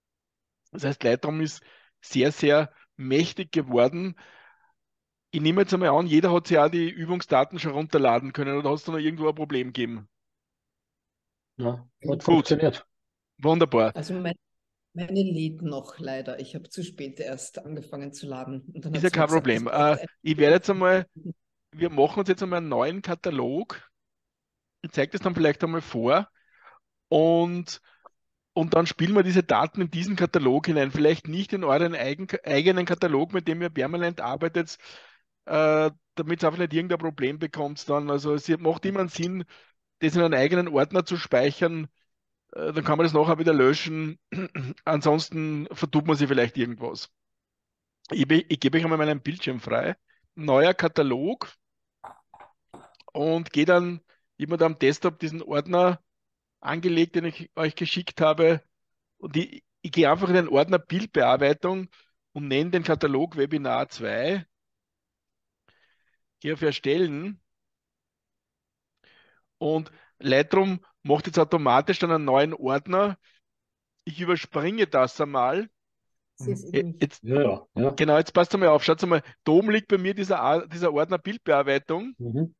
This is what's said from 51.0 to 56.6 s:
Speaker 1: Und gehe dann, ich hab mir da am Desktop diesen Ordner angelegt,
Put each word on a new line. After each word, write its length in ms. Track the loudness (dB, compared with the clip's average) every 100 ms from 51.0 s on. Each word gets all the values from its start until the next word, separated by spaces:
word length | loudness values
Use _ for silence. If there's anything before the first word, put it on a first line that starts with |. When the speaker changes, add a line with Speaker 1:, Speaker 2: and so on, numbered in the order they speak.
| 0 0 -4 -6 -10 _ _ _ _ _ -20 -20 _ -20 -20 _ _ -20 _ _ -12
Speaker 1:
Und 400 | -4 -2 -2 -2
gehe 140 | 0 4
dann, 360 | 4 2 -6 _ _ _ -12
ich 80 | -4
hab 60 |
mir 60 | 2
da 100 | 2
am 100 | 2
Desktop 420 | 0 2 -2 -4
diesen 220 | -8 -8
Ordner 580 | -6 -6 0 2 2 2 _ _ _ _ _
angelegt, 560 | _